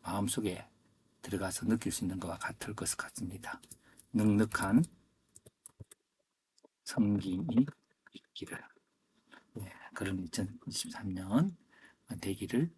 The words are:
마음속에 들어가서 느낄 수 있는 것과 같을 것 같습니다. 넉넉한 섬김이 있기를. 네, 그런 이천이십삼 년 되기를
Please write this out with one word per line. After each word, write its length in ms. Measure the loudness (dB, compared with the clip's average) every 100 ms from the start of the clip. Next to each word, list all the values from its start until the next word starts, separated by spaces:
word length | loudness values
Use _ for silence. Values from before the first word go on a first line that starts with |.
마음속에 640 | -2 0 0 0 0 -2 -10 _ _ _ _ _
들어가서 440 | -4 -2 -2 -2 2
느낄 240 | 2 2
수 120 | -2
있는 160 | -2 -2
것과 180 | -4 -4
같을 360 | -6 -6 -8 -4
것 140 | -4 -4
같습니다. 640 | -6 -6 -8 -8 -10 -12 -14 -20 _ -20 -2
넉넉한 720 | 4 6 6 4 2 6 6 6 -2 _ _ _ -20 -20 _ -20 _ -20 -20 _ _ _ _ _ _ -20 _ -6
섬김이 800 | 2 4 4 0 -2 2 4 2 0 _ _ -20
있기를. 460 | -20 _ -12 -10 -10 -14 _ _ _ _ _ _ -20 _
네, 180 | -12 -12 -14 -14
그런 240 | -6 -2 -2
이천이십삼 920 | -2 -2 -4 -4 -6 -6 -6 -6 -4
년 420 | -4 2 4 4 0 _ -20 -20 _ _ -6
되기를 520 | -4 -4 0 2 2